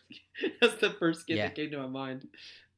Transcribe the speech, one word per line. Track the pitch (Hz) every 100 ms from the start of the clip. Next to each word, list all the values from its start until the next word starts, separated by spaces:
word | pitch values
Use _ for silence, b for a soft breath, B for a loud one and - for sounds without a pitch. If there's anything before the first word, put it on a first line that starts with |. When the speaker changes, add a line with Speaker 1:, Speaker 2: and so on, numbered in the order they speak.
| - - _
Speaker 1:
<laughs> | - - -
that's | 233 226
the | 202
first | - 165 165 -
kid | 151
Speaker 2:
Yeah. | 101
Speaker 1:
that |
came | - 151
to | 143
my | 131
mind. | 131 135 131 - - B B B